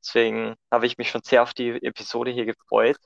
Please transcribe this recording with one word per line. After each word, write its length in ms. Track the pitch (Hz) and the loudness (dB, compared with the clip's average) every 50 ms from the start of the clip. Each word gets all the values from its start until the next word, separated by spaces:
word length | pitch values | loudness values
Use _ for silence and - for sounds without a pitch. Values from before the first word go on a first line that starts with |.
Deswegen 540 | - - - 117 117 113 107 113 113 110 113 _ _ _ | -12 0 2 2 2 2 0 -2 -4 -6 -8 _ _ _
habe 160 | - 120 117 | 0 2 2
ich 100 | 123 - | 0 -2
mich 140 | - 120 - | -4 -8 -6
schon 140 | - 120 - | -6 -6 -2
sehr 180 | - - 123 | 4 4 4
auf 120 | 120 123 - | 4 4 0
die 160 | - 127 120 | -6 -6 -4
Episode 600 | 117 123 - 120 113 - 104 - - 120 120 127 | -4 -4 -6 -8 -8 -8 -14 -8 -6 -4 -4 -4
hier 160 | 123 123 113 | -4 -4 -4
gefreut. 500 | 110 110 _ _ _ 110 113 113 120 147 - _ | -4 -6 _ _ _ 2 4 4 4 2 0 _